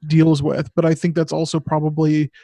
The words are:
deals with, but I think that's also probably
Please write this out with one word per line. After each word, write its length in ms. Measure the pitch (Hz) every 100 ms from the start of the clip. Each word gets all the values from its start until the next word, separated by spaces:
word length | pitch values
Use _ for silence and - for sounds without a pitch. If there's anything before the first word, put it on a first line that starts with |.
| 151
deals 360 | 160 160 147
with, 280 | 143 139 147
but 100 | -
I 100 | 160
think 200 | 160 175
that's 180 | 165 160
also 260 | 156 160 160
probably 720 | - 156 151 151 156 151 151 -